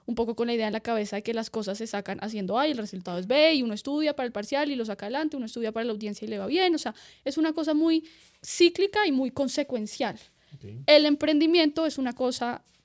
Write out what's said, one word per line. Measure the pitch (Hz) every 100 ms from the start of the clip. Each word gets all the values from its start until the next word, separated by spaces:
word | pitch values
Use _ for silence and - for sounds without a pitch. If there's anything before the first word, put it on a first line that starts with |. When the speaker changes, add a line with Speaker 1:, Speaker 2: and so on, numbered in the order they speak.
| -
Speaker 1:
un | 226
poco | 233 226
con | 240
la |
idea | 233 214
en |
la | 220
cabeza | 233 220 208 202
de |
que | 220
las | 226 220
cosas | 220 208 208
se | 220
sacan | 202 196 196
haciendo | 208 220 190 226
A | 302
y |
el | 247
resultado | 208 190 180 175
es | 185
B, | 277 320
y | 302
uno | 233
estudia | 208 269 294 302 285
para | 247
el |
parcial | 208 214 277 294
y | 262
lo |
saca | 220 202 208
adelante, | 269 311 285
uno | 226
estudia | 233 226
para | 226 240
la |
audiencia | 214 208 202 214
y |
le | 208
va | 190
bien. | 339 370 311
O |
sea, | 233 - - -
es | 269 311
una | 320
cosa | 320 311
muy | 302 330 320 320 - - _ -
cíclica | - 349 349 392 415 392
y |
muy | 262 262
consecuencial. | - 269 - 285 240 214 - 226 220 - _ _
Speaker 2:
Ok. | 143 98 117 143
Speaker 1:
El | 294 302
emprendimiento | 294 302 302 320 349 311 311 320
es | -
una | 254
cosa | 247 254 254 240 - _ _